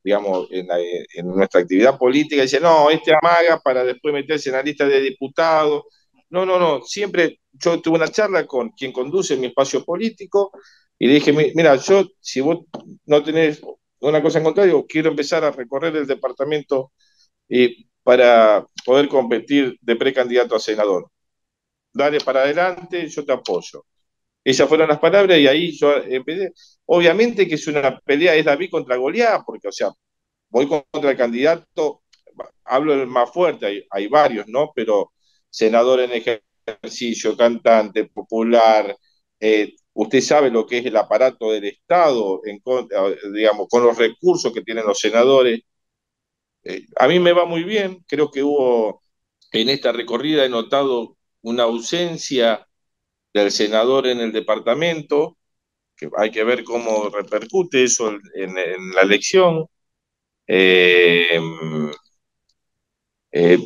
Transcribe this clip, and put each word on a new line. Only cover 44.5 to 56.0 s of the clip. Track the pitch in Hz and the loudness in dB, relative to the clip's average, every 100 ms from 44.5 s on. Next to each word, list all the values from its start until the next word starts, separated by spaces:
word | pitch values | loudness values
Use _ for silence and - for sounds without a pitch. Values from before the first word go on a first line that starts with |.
que | 110 | -6
tienen | 95 113 110 | -8 -4 -2
los | 98 | -2
senadores. | 107 113 123 135 123 117 _ _ _ _ _ _ _ _ _ _ | 0 2 4 4 4 0 _ _ _ _ _ _ _ _ _ _
Eh, | - 92 - - | -14 -14 -8 0
a | 127 | 2
mí | 175 | 4
me | 175 | 2
va | 175 175 | 2 0
muy | 170 | -4
bien, | 175 214 190 185 - | -4 -4 -6 -10 -8
creo | 147 147 | -4 -4
que | 139 | -2
hubo, | 143 147 127 120 107 - _ _ _ _ _ | -2 0 2 0 -2 -6 _ _ _ _ _
en | 110 113 | -4 -2
esta | 139 127 | -2 -2
recorrida | 120 113 117 147 156 | -4 -4 -4 -2 0
he | 131 | 0
notado | 117 110 139 139 123 113 _ _ _ | -2 -2 -2 0 -2 -6 _ _ _
una | 113 120 | -6 -2
ausencia | 117 117 113 170 175 165 - 131 117 107 _ _ _ _ _ _ _ | 0 -2 -6 -6 -6 -8 -6 0 0 0 _ _ _ _ _ _ _
del | 104 101 | 0 0
senador | - 107 110 120 135 127 | 0 -2 0 2 0 0
en | 120 | -2
el | 113 | -4
departamento, | 110 107 110 113 131 170 160 151 147 165 _ _ _ _ _ _ | -6 -4 -4 -2 -2 -2 -4 -4 -2 -2 _ _ _ _ _ _
que | - | -18